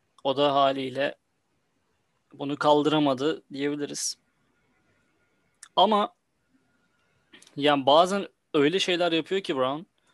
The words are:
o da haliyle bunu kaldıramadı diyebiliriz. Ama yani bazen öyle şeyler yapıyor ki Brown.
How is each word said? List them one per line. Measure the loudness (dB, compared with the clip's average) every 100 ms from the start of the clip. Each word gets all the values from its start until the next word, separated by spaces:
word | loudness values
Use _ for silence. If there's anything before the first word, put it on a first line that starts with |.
| _ _
o | -4 0
da | 2
haliyle | 2 2 0 -6 -6 -6 -6 _ _ _ _ _ _ _ _ _ _ _
bunu | -14 -10 -2
kaldıramadı | 2 2 2 0 0 0 -2 -6 -10
diyebiliriz. | -8 -6 -6 -8 -8 -10 -10 _ _ _ _ _ _ _ _ _ _ _ _ _ _ -6 0
Ama | 2 2 -2 _ _ _ _ _ _ _ _ _ _ _ _ -20 _ -2
yani | 0 2 4
bazen | 4 4 0 -6 _ _
öyle | 0 2 0
şeyler | -2 -2 -2
yapıyor | -2 -4 -4
ki | -4 -2
Brown. | -2 -4 -10 _ _